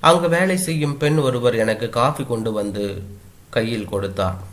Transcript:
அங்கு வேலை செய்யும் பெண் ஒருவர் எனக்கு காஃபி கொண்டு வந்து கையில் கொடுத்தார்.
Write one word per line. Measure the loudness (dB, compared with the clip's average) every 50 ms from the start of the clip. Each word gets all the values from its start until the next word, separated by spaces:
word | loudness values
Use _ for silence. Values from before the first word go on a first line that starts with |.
அங்கு | 6 6 4 4 4 2
வேலை | 2 2 2 2 2
செய்யும் | 0 0 -2 -2 0 0 0 0
பெண் | 0 0 2 2 4
ஒருவர் | 2 2 0 2 2 2 2
எனக்கு | 4 2 0 0 -2 -2 -4
காஃபி | 0 2 2 2 2 -2 -4
கொண்டு | -4 -4 -2 -2 -2 -2
வந்து | -2 -4 -4 -2 -2 -4 -4 -4 -8 -10 -14 -16 -18 -20 -20 -20 -20 -20 -4
கையில் | -2 -2 0 0 -2 -4 -4 -4
கொடுத்தார். | -4 -4 -4 -4 -2 -2 -2 -2 -2 -6 -10 -14